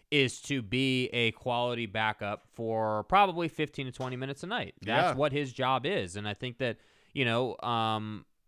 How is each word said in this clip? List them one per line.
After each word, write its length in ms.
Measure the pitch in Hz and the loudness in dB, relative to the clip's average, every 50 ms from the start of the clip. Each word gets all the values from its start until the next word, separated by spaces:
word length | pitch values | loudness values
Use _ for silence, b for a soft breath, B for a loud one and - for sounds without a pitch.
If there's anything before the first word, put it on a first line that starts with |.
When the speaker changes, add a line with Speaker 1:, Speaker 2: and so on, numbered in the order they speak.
| _ - | _ 2
Speaker 1:
is 300 | 151 143 135 123 - - | 4 4 4 4 2 -4
to 200 | - - 143 135 | -4 -4 -2 -2
be 460 | 117 95 123 127 135 131 127 127 127 | -2 0 0 2 2 2 2 2 0
a 240 | - - 120 117 113 | 0 0 0 0 0
quality 540 | - - - 127 120 120 120 123 120 117 117 | 0 -2 -4 -2 0 0 0 0 -2 -2 -4
backup 600 | 101 95 110 110 110 107 - 107 101 104 - _ _ _ | -4 -2 0 0 0 0 -2 -4 -6 -6 -6 _ _ _
for 500 | - 117 113 110 110 110 107 107 107 104 - | -6 -4 -2 0 0 0 0 0 -2 0 4
probably 400 | 180 196 202 190 165 170 170 156 | 4 6 6 4 2 -2 -4 -4
fifteen 360 | - - 151 139 - - 135 | -2 -4 -4 -4 -4 -8 -8
to 40 | 127 | -8
twenty 240 | 123 - 131 127 127 | -6 -6 -6 -6 -6
minutes 260 | 123 135 135 139 - | -6 -6 -8 -8 -8
a 60 | - | -8
night. 260 | 180 226 240 147 - - - | -6 -6 -6 -6 -8 -10 -10
That's 300 | 98 107 113 127 175 175 | -4 0 2 2 4 2
Speaker 2:
Yeah. 40 | 139 | 2
Speaker 1:
what 180 | 131 147 147 131 | 2 2 2 2
his 180 | 147 147 131 | 0 -2 -4
job 340 | 120 - 131 127 131 127 120 | -2 -2 0 2 2 2 0
is. 300 | 156 202 175 98 87 90 | 0 -2 -2 -2 -4 -6
And 100 | 104 104 | -6 -6
I 80 | 107 101 | -6 -6
think 260 | - - 127 117 - | -6 -8 -8 -6 -4
that, 180 | 135 120 113 - b b b b b b b | -2 -4 -4 -6 b b b b b b b
you 120 | 139 131 | 0 2
know, 320 | 120 113 120 131 117 - - | 4 4 2 2 0 -2 -4
um, 640 | - 120 117 117 113 110 110 107 107 107 107 101 - _ _ _ _ | -2 0 0 2 2 2 0 -2 -2 -6 -8 -10 -12 _ _ _ _